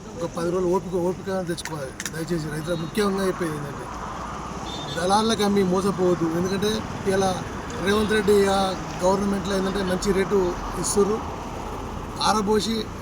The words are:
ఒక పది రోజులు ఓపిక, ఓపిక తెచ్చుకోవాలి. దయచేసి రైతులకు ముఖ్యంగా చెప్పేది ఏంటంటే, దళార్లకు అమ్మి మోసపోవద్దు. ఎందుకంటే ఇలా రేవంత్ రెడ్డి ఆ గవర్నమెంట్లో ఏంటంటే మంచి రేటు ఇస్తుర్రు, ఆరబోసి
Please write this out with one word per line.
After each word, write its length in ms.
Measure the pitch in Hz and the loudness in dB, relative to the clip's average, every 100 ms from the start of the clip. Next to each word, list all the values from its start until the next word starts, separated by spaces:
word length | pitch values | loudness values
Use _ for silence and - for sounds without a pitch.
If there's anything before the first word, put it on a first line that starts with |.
| - - | -14 -8
ఒక 100 | 170 - | -6 -2
పది 140 | 170 | -2
రోజులు 140 | 180 180 185 | 0 2 2
ఓపిక, 200 | 180 180 175 | 0 -2 0
ఓపిక 220 | 180 185 190 175 | -2 -4 -4 -4
తెచ్చుకోవాలి. 460 | 170 - 156 135 117 - | -6 -6 -8 -8 -8 -8
దయచేసి 340 | 156 165 170 151 151 | -6 -4 -2 -2 -6
రైతులకు 260 | 156 170 | -4 -4
ముఖ్యంగా 400 | 160 214 202 196 190 | -2 0 0 2 0
చెప్పేది 260 | 180 170 151 | 0 -2 -4
ఏంటంటే, 280 | 143 139 - - - - - - - - - - - 151 | -6 -8 -10 -8 -8 -8 -8 -8 -8 -8 -8 -8 -6 -2
దళార్లకు 460 | 180 202 220 214 208 | 2 4 4 2 4
అమ్మి 160 | 202 185 | 4 4
మోసపోవద్దు. 560 | 185 196 175 180 170 165 165 | 4 2 2 4 4 2 0
ఎందుకంటే 320 | 185 196 208 220 - - 202 | 0 0 0 -2 -4 -4 0
ఇలా 180 | 190 190 180 - - - - 175 | 2 2 0 -4 -8 -8 -4 2
రేవంత్ 280 | 208 208 214 | 2 4 2
రెడ్డి 200 | 202 208 196 196 | 6 6 6 4
ఆ 20 | 190 180 160 156 | 2 -2 -6 0
గవర్నమెంట్లో 520 | 180 196 202 202 185 196 | 2 4 2 0 0 0
ఏంటంటే 240 | 190 190 185 | 0 0 0
మంచి 200 | 180 202 190 | 0 2 2
రేటు 200 | 185 202 180 180 - - | 4 2 2 0 -6 -4
ఇస్తుర్రు, 340 | 165 202 196 220 - - - - - - - - - - 160 | -2 2 2 2 -4 -8 -10 -8 -8 -8 -8 -8 -8 -2 2
ఆరబోసి 460 | 208 196 214 190 226 214 - | 2 4 2 2 -2 -4 -6